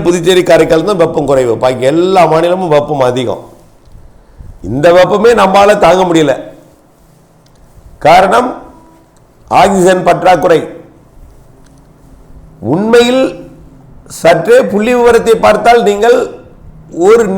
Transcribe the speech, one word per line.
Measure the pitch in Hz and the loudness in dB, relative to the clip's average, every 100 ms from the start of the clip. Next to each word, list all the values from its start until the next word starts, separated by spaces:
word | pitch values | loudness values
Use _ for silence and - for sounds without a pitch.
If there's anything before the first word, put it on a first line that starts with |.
| 170 | 0
புதுச்சேரி, | 180 175 185 170 | 0 0 0 2
காரைக்கால் | 160 147 160 175 | 2 2 0 0
தான் | 190 | 0
வெப்பம் | 156 160 139 | 0 -2 -2
குறைவு. | 135 123 113 | 0 0 -2
பாக்கி | 127 127 131 | -2 -2 -2
எல்லா | 160 185 190 160 | 0 0 0 2
மாநிலமும் | 160 170 185 180 | 0 0 -2 -2
வெப்பம் | 147 147 143 127 | -2 -2 -2 -2
அதிகம். | 123 117 85 - - - _ _ - - - _ - - - 92 | -2 -6 -8 -14 -20 -20 _ _ -20 -20 -20 _ -20 -20 -16 -10
இந்த | 127 165 175 | -2 2 4
வெப்பமே | 180 208 233 226 | 2 2 2 2
நம்மால | 190 196 202 202 | 2 2 2 2
தாங்க | 170 180 185 | 2 2 0
முடியல. | 165 151 123 - - _ _ _ _ _ _ _ _ _ _ - - - - 147 | 0 0 -4 -10 -20 _ _ _ _ _ _ _ _ _ _ -20 -20 -20 -4 2
காரணம், | 175 190 220 247 - - - - _ _ _ _ _ - 131 | 2 2 0 -4 -8 -18 -20 -20 _ _ _ _ _ -4 0
ஆக்சிஜன் | 196 196 180 185 175 | 0 2 0 0 0
பற்றாக்குறை. | 160 175 175 180 156 120 - - _ _ - - - - _ - - _ _ _ - - - - - 101 | 0 0 0 0 -2 -4 -14 -20 _ _ -20 -20 -20 -20 _ -20 -20 _ _ _ -20 -20 -20 -20 -14 -6
உண்மையில் | 160 220 240 240 262 262 - - - - - - - - - | -4 2 2 2 0 -2 -6 -18 -20 -20 -20 -20 -20 -20 -4
சற்றே | 165 165 185 247 196 | 0 0 2 0 0
புள்ளி | 202 220 247 | -2 -2 0
விவரத்தை | 240 233 220 220 - | 2 2 0 0 0
பார்த்தால் | 208 233 240 202 | 0 2 2 0
நீங்கள் | 202 233 254 - - - - - - - 165 185 | 0 0 0 -2 -10 -20 -20 -20 -20 -16 -2 2
ஒரு | 233 214 | 2 2